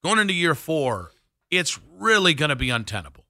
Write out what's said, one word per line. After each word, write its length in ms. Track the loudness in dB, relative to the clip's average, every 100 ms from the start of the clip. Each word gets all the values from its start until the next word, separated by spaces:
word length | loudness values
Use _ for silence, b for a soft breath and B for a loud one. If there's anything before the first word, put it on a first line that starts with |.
going 160 | 2 2
into 140 | 2
year 220 | 0 0
four, 580 | 0 -2 -2 -2 -4 -8 _ _ _ _
it's 280 | -2 -2 -8
really 560 | -14 -4 2 4 4
gonna 220 | 2 0 0
be 140 | -2
untenable. 560 | -2 -4 -8 -10 -20